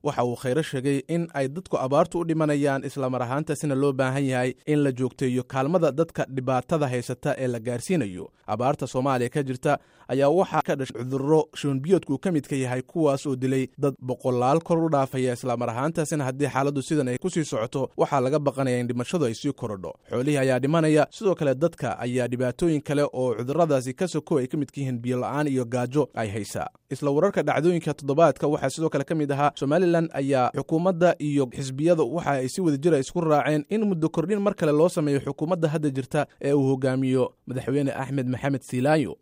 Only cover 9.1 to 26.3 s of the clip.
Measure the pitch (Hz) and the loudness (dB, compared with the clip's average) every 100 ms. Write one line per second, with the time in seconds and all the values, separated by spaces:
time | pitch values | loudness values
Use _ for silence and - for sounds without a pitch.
9.1 | 127 120 156 135 127 147 143 _ _ - | 0 0 -2 -4 -2 0 0 _ _ -4
10.1 | 131 139 165 180 156 - 143 131 - 127 | 2 4 4 2 0 0 -2 -4 -8 -4
11.1 | 135 135 156 147 - 143 135 147 180 - | -2 4 4 4 -4 -2 -2 2 2 2
12.1 | 139 196 160 127 139 127 127 127 175 151 | -2 0 -2 -2 -4 -2 -4 -6 0 2
13.1 | 139 151 127 131 135 131 - 143 131 127 | 2 -2 -2 0 0 -2 -2 -2 -2 -8
14.1 | 123 135 123 127 160 - 165 165 147 135 | -4 -2 0 2 2 2 0 2 2 0
15.1 | 135 127 123 127 117 120 113 147 165 151 | 0 -2 -2 -4 -2 -2 -2 -2 -2 -2
16.1 | 151 131 131 143 131 139 143 - 156 127 | -2 -4 -2 -2 0 0 -2 -2 0 0
17.1 | 123 185 175 147 127 113 143 127 - 160 | -2 -2 -2 -2 -2 -4 -4 -4 -2 2
18.1 | 143 127 151 139 131 131 123 120 120 123 | 2 2 2 0 0 0 0 -2 -4 -2
19.1 | 180 127 113 143 131 117 101 85 - - | 0 0 -2 -6 -4 -8 -8 -10 -12 -6
20.1 | 117 139 143 131 127 135 165 156 151 139 | -2 0 2 2 2 2 2 4 4 2
21.1 | - 226 170 147 131 165 - 123 - 123 | 0 0 2 0 2 0 0 -6 -4 -2
22.1 | 123 120 120 127 - 170 151 - 143 147 | -2 -2 -2 -2 0 0 0 0 0 0
23.1 | 127 127 110 123 143 170 135 123 - 185 | 0 -2 -2 -2 0 2 2 0 -4 -2
24.1 | 156 - 151 127 156 139 - 135 123 120 | -4 0 0 0 -2 -4 -4 -4 -4 -2
25.1 | 123 110 139 151 131 120 123 123 139 135 | -2 -2 -2 0 0 -2 -2 0 0 0
26.1 | - 110 | -2 -4